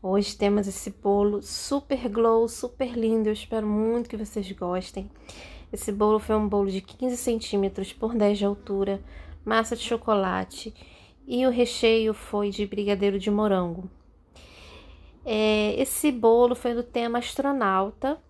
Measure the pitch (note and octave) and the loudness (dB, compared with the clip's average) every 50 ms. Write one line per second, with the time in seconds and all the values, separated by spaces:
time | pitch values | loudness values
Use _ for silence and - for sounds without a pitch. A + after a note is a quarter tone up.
0 | - F#3+ F#3+ G3+ G3+ - - - G#3 G3+ G#3 G#3 G3+ G3 F#3 - - G#3 G3 - | -2 2 2 2 0 0 -2 -2 0 2 2 2 0 -2 -6 -8 -10 -12 -12 -4
1 | - G3+ G3+ G3+ G3+ G#3 G#3 G3+ G3+ - - - - - C#4 C#4+ C#4 - C#4 B3+ | 0 2 2 4 4 2 2 -2 -6 -8 -10 -10 -6 -2 -4 -4 -2 -2 -4 -2
2 | A#3+ A#3+ G3+ A3+ A3+ A#3 A3+ A3+ A3+ A3+ A3+ - - B3 - - C4 B3 A#3+ A#3+ | -2 -4 0 2 2 4 4 4 2 0 -2 -8 -10 -10 -6 -6 -6 -4 -2 -2
3 | A3 A3 A3+ A3+ A3 G#3+ G#3+ G#3+ - - A#3 A3 G#3+ G#3+ G#3 G#3 A3 A3+ A#3 A#3+ | 0 2 2 2 2 0 -2 -4 -6 -6 -6 -4 -2 0 0 0 0 0 0 -2
4 | A#3 A#3 - G#3 G#3+ G3+ - G#3+ G3 F#3 F#3+ - F#3 F3 F3+ F#3 F3+ - - G3 | -4 -6 -8 -10 -10 -8 -6 -8 -6 -6 -8 -6 -4 -4 -2 -4 -6 -6 -10 -10
5 | G3 - - - - - - - - - - - - - - G#3+ - - G3+ G3+ | -12 -12 -14 -20 -20 -20 -20 -18 -18 -18 -18 -20 -16 -12 -12 -8 -6 -6 -2 2
6 | G#3 G#3 G#3+ G#3+ G#3 - A3 G#3+ G#3+ G3+ G3+ G#3 G3+ G3 F#3+ G3 F#3+ - - - | 4 4 4 4 2 2 2 2 2 2 2 2 2 2 0 -4 -6 -8 -10 -4
7 | B3+ B3+ B3 A#3+ - - A#3 A3+ A3 - - G3+ G3 G3 F#3+ - G3 - - - | -4 -2 -2 -2 -2 -2 -2 -2 -2 -2 0 0 0 0 -2 -4 -8 -8 -8 -6
8 | - A3 A#3+ A#3 G#3 G3+ G#3 G3+ G3+ G3+ G3+ G3+ - - G3+ G3 G3 G3 G3 G3+ | -6 -4 0 2 2 2 2 2 0 -2 -2 -2 -6 -6 -2 -2 -2 -2 -2 -6
9 | - - - - - - - - - G#3 A3 A3+ A3+ A3 A#3+ A3+ - - A#3+ A3+ | -6 -14 -16 -18 -16 -16 -18 -12 -6 0 0 0 0 0 -4 -6 -4 -4 -4 -4
10 | A3+ - G#3+ G3+ F#3+ F#3 F#3 F#3+ F#3 - - - - A3 - - - - - - | 0 0 2 2 2 0 -2 -4 -4 -6 -10 -14 -14 -14 -16 -18 -20 -20 -20 -20
11 | - - _ _ - - B3 A#3+ B3+ C4 A#3+ A#3+ A#3+ A#3 - - - A3+ A3+ A3+ | -20 -20 _ _ -10 -4 -2 2 2 2 4 4 2 0 0 2 2 4 4 4
12 | A3 A3 G#3+ G#3 - - - G#3 G#3 G#3 G3 - G#3 G3 G3+ G3+ G3+ G3+ G3+ F#3+ | 2 0 -2 -4 -8 -4 -2 -2 -2 -2 -2 -4 -4 -4 -4 -4 0 0 0 2
13 | G3+ G3+ G3 G3 F#3+ G#3+ G#3 G3+ G#3+ G#3 G3 F#3 F3+ F3 E3 F#3 F#3 F#3+ - - | 2 2 2 0 0 0 2 2 4 2 2 2 0 -2 -6 -8 -12 -14 -16 -20
14 | _ - _ _ _ _ _ - - - - - - - - - - - - - | _ -20 _ _ _ _ _ -20 -20 -20 -20 -20 -20 -20 -20 -20 -20 -20 -20 -20
15 | - - - - - C4+ A3 G#3+ G#3+ G#3+ G#3+ G#3+ G#3 G#3+ G#3 - C4+ - - - | -20 -20 -20 -14 -6 -2 0 2 4 4 4 4 2 2 2 0 0 0 -2 0
16 | - D4+ C4 A#3+ A3 A3+ A3+ A#3 B3 B3 B3 A#3+ - B3 A#3+ A#3 A#3+ A#3+ - B3 | 2 2 0 4 6 6 8 8 6 4 4 0 -2 -4 -2 -2 -4 -4 -4 -4
17 | A#3 A#3 A#3 A#3+ A#3+ - - - C4+ C#4 C#4 C4+ A3+ G3 F#3+ F#3+ G3 G3+ A3 - | -2 0 -2 -2 -2 -4 -4 -2 -2 0 0 2 2 2 4 2 2 0 -4 -4
18 | - C4 D4+ D#4 _ _ | -4 -2 -4 -4 _ _